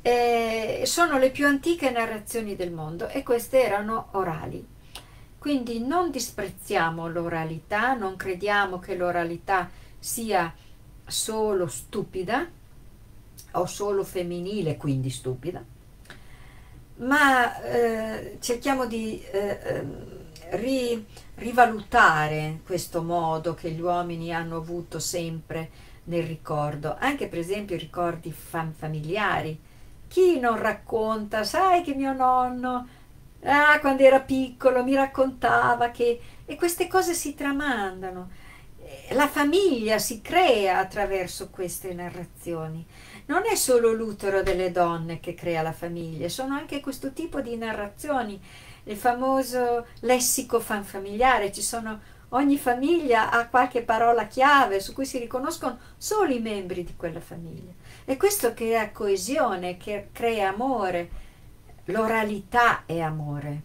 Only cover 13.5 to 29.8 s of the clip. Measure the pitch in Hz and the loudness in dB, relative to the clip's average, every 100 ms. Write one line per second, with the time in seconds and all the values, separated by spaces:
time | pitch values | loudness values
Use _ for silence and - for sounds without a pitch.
13.5 | - 175 - 208 196 180 185 175 175 175 | -2 -2 -2 -2 0 -2 -4 -4 -6 -6
14.5 | 214 160 139 147 135 131 - 131 127 165 | -4 -4 -2 -2 -2 -2 -6 -8 -6 -8
15.5 | 180 - - - - - - - - - | -10 -16 -20 -20 -20 -20 -20 -20 -20 -20
16.5 | - - - - - 240 285 285 262 233 | -20 -20 -20 -20 -8 2 6 6 6 2
17.5 | - 233 240 233 220 220 214 185 208 - | -2 -2 2 2 0 -4 -8 -10 -10 -4
18.5 | 240 277 262 240 226 220 214 - 196 202 | -2 0 0 -2 -4 -6 -8 -4 -4 -2
19.5 | - - - - - - - - - 170 | -4 -4 -6 -6 -12 -14 -16 -18 -18 -8
20.5 | 185 240 269 240 233 214 - - - 220 | -4 0 0 0 -4 -6 -20 -20 -10 0
21.5 | 240 240 220 - 240 196 156 151 151 156 | 6 6 4 0 6 6 6 0 -2 -4
22.5 | 156 - 175 - 175 165 175 165 160 165 | -8 -6 -6 -4 -6 -2 0 0 0 -4
23.5 | 160 170 160 175 175 175 170 165 170 165 | -6 -6 -4 -2 0 -2 -6 -6 -6 -6
24.5 | 165 165 175 165 165 - 175 165 165 - | -8 -6 -10 -8 -8 -6 -4 -6 -8 -8
25.5 | 160 165 - - - - 170 160 160 - | -10 -10 -14 -20 -18 -6 -4 -4 -8 -6
26.5 | 156 147 143 156 - 254 285 214 165 170 | -2 -2 -4 -6 -2 -2 -2 -6 -6 -4
27.5 | 208 202 165 165 - 175 165 160 151 - | -6 -4 -8 -8 -4 -4 -4 -10 -14 -8
28.5 | 170 160 156 156 156 156 202 202 170 156 | -6 -6 -8 -8 -6 -4 -2 0 0 -2
29.5 | 160 - - | -10 -14 -20